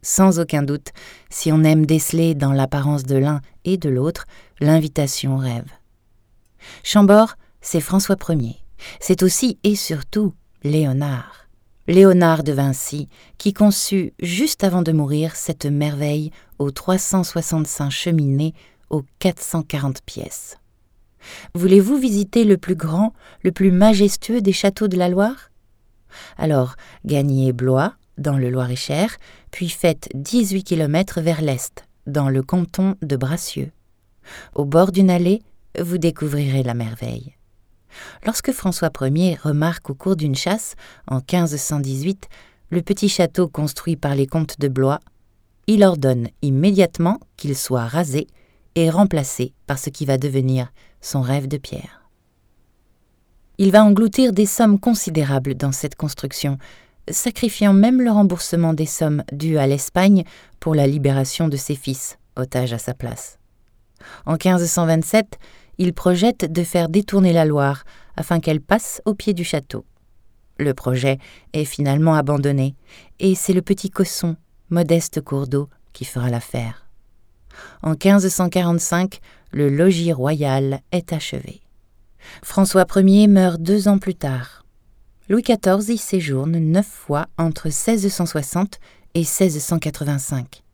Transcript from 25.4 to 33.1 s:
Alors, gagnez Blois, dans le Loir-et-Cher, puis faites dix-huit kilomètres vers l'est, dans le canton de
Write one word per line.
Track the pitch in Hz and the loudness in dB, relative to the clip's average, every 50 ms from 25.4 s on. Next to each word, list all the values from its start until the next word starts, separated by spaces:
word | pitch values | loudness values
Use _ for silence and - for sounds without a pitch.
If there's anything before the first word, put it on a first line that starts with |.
| - _ _ _ _ _ _ _ _ _ _ _ _ _ - - - - - - | -16 _ _ _ _ _ _ _ _ _ _ _ _ _ -20 -20 -20 -20 -10 -4
Alors, | - 160 151 135 127 127 131 - - - - - - | -2 0 2 2 0 0 -4 -14 -20 -20 -20 -16 -6
gagnez | - 143 147 139 143 135 135 131 131 127 | -2 -2 0 0 0 0 2 2 0 0
Blois, | 120 123 127 131 131 147 202 - _ _ _ _ - | 0 0 0 2 2 0 0 -4 _ _ _ _ -8
dans | 143 151 143 | -4 -2 -2
le | 135 127 123 | 0 -2 -2
Loir-et-Cher, | 127 127 127 123 123 127 - - 143 147 185 233 - - - - - - _ - | -2 -2 -4 -4 -4 -8 -6 -6 -2 -2 -2 -2 -4 -10 -20 -20 -20 -20 _ -20
puis | - - 180 170 | -10 -8 -8 -8
faites | - - - 175 160 - - - - | -8 0 0 0 0 0 -6 -12 -10
dix-huit | 135 139 - - 247 233 196 196 190 190 | -10 -8 -2 0 0 0 0 -2 -4 -2
kilomètres | - 180 160 156 147 147 165 196 190 - - | -2 -2 0 0 0 0 0 -2 -2 -4 -4
vers | 160 165 165 151 | -2 -2 -2 0
l'est, | 156 147 135 127 - - _ - - _ _ _ _ | 0 -2 -2 -4 -6 -10 _ -18 -20 _ _ _ _
dans | - 139 151 143 135 | -6 -2 0 0 2
le | 131 135 131 | 0 0 -2
canton | - - 180 175 170 - - 190 190 190 196 - | 0 -2 -2 -2 -2 -2 -2 -2 -2 -2 -4 -4
de | 147 | -4